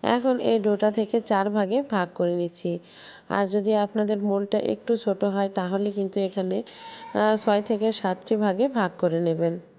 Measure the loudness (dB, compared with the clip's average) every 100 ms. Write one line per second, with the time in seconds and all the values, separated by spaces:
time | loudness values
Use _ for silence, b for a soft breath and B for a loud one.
0 | 2 2 2 0 2 2 2 2 2 0
1 | 0 -2 0 0 2 0 0 0 0 -2
2 | -2 0 0 0 -4 -4 -6 -6 B B
3 | B B B -2 0 0 2 2 2 0
4 | 0 0 0 0 0 0 0 -4 -2 0
5 | 0 0 0 0 -2 -2 -2 -2 -2 -2
6 | -4 -2 -2 -2 -2 -4 -6 B B B
7 | B 0 2 2 2 2 2 0 0 0
8 | -2 -4 0 2 2 2 0 2 -2 0
9 | 0 2 0 2 0 -2 -10